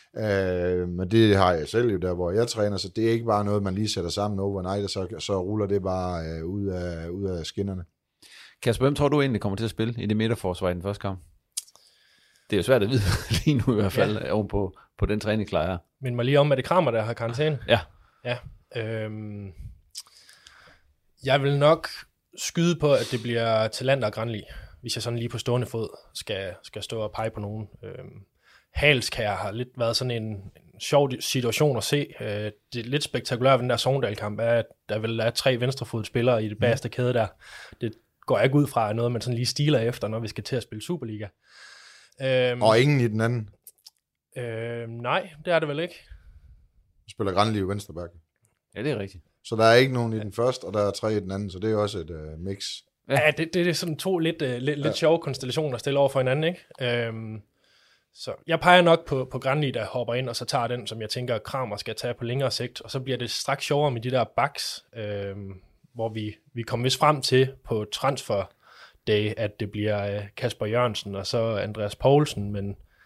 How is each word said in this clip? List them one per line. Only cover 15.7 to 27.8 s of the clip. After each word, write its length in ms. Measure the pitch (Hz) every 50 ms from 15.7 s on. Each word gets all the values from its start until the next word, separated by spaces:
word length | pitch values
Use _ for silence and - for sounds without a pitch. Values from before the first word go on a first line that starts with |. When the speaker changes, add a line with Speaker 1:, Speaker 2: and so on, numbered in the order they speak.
| 90 90 _ _ _ -
Speaker 3:
Mind 140 | 135 127 120
mig 100 | 120 120
lige 140 | 135 143 143
om, 120 | 143 147
er 40 | 139
det 100 | 127 -
Kramer, 260 | - 170 185 165 127
der 100 | 113 110 107
har 100 | 113 113
karantæne? 460 | - 117 117 117 135 151 156 143 - -
Speaker 2:
Ja. 120 | - 117 - - - - - _ _ _ _ -
Speaker 3:
Ja. 120 | 123 120 - - - - - _ _ -
Øhm, 760 | 117 110 110 113 110 107 110 107 107 107 107 101 101 101 92 82 - - - - - _ _ - - - _ _ - - - - _ _ - - - - - - _ _ _ _ _ _ _ _ _ 127
jeg 180 | 131 131 143 135
vil 160 | 139 143 139
nok 280 | 143 151 160 156 - - - - - _ _ _ _ _ -
skyde 380 | - - - - 170 170 175 165 -
på, 140 | 151 143 139
at 140 | 127 120 -
det 100 | 131 113
bliver 460 | 107 120 117 113 117 113 113 110 110
Talander 400 | 110 - - 127 131 139 135 127
og 60 | 123 -
Granli, 300 | 110 117 117 110 101 - - - - - - - -
hvis 140 | - 117 -
jeg 80 | 113 107
sådan 160 | 120 120 117
lige 100 | 117 117
på 80 | -
stående 300 | 110 - 127 120 123 110
fod 300 | - - 113 107 - - - _ - -
skal, 400 | - - - 101 95 98 90 87 - -
skal 200 | - - 104 -
stå 160 | - 120 113
og 100 | 107 107 -
pege 140 | - 110 113
på 80 | - 110
nogen. 280 | 104 101 107 110 104 - - -